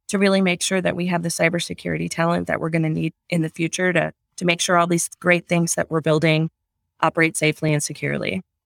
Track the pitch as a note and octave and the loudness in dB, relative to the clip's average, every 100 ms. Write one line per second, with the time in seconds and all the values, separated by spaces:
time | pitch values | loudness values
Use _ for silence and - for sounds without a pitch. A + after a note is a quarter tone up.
0 | - G3+ G3 F#3+ F#3+ F3 - F#3+ F3 F3+ | -6 0 2 4 2 0 -2 0 0 -2
1 | F3 F3 E3+ - E3 F3 - F3 F3 D#3+ | -2 -2 -2 0 0 0 -4 -8 -6 -4
2 | E3+ - E3 F3 E3+ E3 E3 E3 D#3+ D#3+ | -4 -2 0 0 -2 -4 -2 0 0 -2
3 | D#3+ - - F3 D#3+ - E3 - F#3 E3+ | -4 -6 -4 -2 -2 -2 -4 0 0 2
4 | D3+ - _ - F3 E3+ - F3 E3+ E3+ | 0 -4 _ -4 0 0 2 2 4 0
5 | - - F3+ F3 - F3 E3 - D#3+ D#3+ | -2 -2 2 2 2 0 0 -2 -2 -2
6 | D#3 D#3 E3 D#3 D#3+ - _ _ _ _ | 2 2 2 2 0 -6 _ _ _ _
7 | E3 - D#3+ - D#3 D3+ D#3 D3 - D3+ | -2 2 0 2 0 0 0 0 -2 -6
8 | C#3+ D3 - F#3 - _ | -6 -4 -4 -6 -8 _